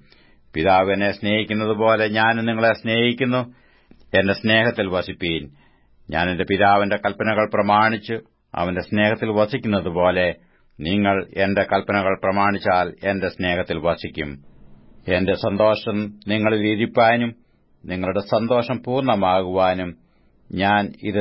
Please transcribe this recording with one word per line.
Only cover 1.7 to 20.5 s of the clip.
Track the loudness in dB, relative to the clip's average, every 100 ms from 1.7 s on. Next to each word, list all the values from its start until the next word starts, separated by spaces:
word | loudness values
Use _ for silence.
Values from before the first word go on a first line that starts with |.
| 0
പോലെ | 2 2 2
ഞാനും | 2 2 2 -2
നിങ്ങളെ | 2 2
സ്നേഹിക്കുന്നു. | 0 -2 0 0 0 -2 -2 -4 -10 _ _ _ -20 -2
എന്റെ | 0 2
സ്നേഹത്തിൽ | 0 2 4 2 0 -2
വസിപ്പീൻ. | -2 -4 -6 -4 -4 -6 -16 _ _ _ _ -6
ഞാൻ | -2 -2
എന്റെ | -2
പിതാവിന്റെ | -2 2 4 4 2 -2
കൽപ്പനകൾ | -4 -4 -2 0 0
പ്രമാണിച്ച് | 0 2 4 2 0 -6 -10 -10 _ _
അവന്റെ | -6 -4 -4
സ്നേഹത്തിൽ | -2 0 0 0 0
വസിക്കുന്നത് | 0 0 -2 -2 -2 0
പോലെ | 2 2 2 0 -2 _ _ _ -10
നിങ്ങൾ | -4 0 2 0 -2 -2
എന്റെ | 0 0
കൽപ്പനകൾ | 0 0 0 0 0
പ്രമാണിച്ചാൽ | 0 0 2 0 0 0 2 0 -4
എന്റെ | -4 -2 -4
സ്നേഹത്തിൽ | -4 -2 -2 -2 -2
വസിക്കും. | -2 -2 -6 -8 -8 -10 -18 -20 -20 -20 -20 -12 -2
എന്റെ | 0 0
സന്തോഷം | 0 -2 2 2 2 -2 -6 -6 -10 -4
നിങ്ങളിൽ | -2 0 0 0
ഇരിപ്പാനും | 0 0 2 2 2 -2 -6 _ _ _ _
നിങ്ങളുടെ | -10 -6 -4 -4 -2
സന്തോഷം | -2 2 0 0 -6
പൂർണ്ണമാകുവാനും | -4 -2 0 2 2 2 0 0 2 0 -6 -10 _ _ _ _ -10